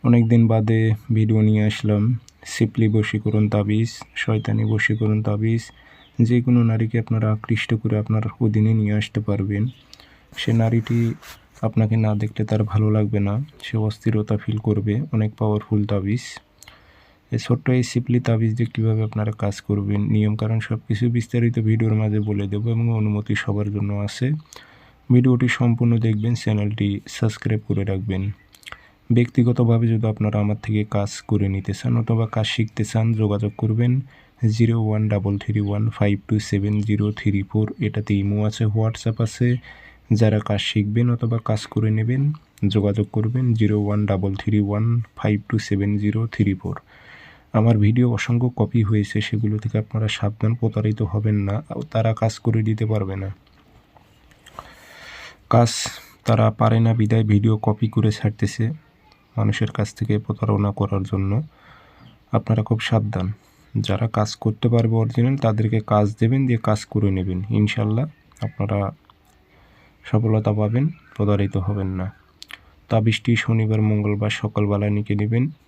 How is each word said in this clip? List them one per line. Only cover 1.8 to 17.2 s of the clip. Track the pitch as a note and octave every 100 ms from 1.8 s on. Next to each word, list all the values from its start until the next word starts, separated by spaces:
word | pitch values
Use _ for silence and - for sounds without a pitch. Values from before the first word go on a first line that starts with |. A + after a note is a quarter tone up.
| A2 G#2 A2 A#2+ - _
সিপলি | - - A2+ - A2+
বশীকরণ | G#2+ G#2 G#2+ G#2+ G#2+ G#2+
তাবিজ, | G#2+ G#2 G#2+ A#2 - - -
শয়তানি | - A2 G#2+ A2
বশীকরণ | G#2+ A2 - A2 A2 G#2+
তাবিজ, | G#2+ G#2 A2 A#2 - - - - - -
যে | A#2 B2
কোনো | B2 A#2+
নারীকে | A#2 A2+ A2 A#2
আপনারা | A2 A2 A2
আকৃষ্ট | G#2+ - A2+ -
করে | A2+ A2 G#2+
আপনার | G#2 A2 A2 -
অধীনে | A2+ G#2+ G#2+
নিয়ে | A2 G#2
আসতে | G#2 G#2+ -
পারবেন। | G#2+ G2+ G2 G2+ A#2+ - _ - - - _ -
সে | -
নারীটি | A2+ A2+ A#2 A2 A#2+ A#2 A2+ - - _ -
আপনাকে | A2 A2 G#2+ A2
না | A2
দেখলে | G#2 G#2+ -
তার | G#2+ G#2+
ভালো | G#2 G#2 G#2+
লাগবে | G#2+ G#2 G#2+
না, | G2+ G#2+ C#3+ -
সে | - A2+
অস্থিরতা | G#2+ G#2 - G#2+ G#2 G#2+
ফিল | - G#2+
করবে। | G#2+ G#2 G#2+ G#2+ -
অনেক | A2+ G#2+ G#2+
পাওয়ারফুল | A2 G#2 - G#2+ G#2
তাবিজ। | G#2 G2 A#2+ - - _ _ - - - - _ _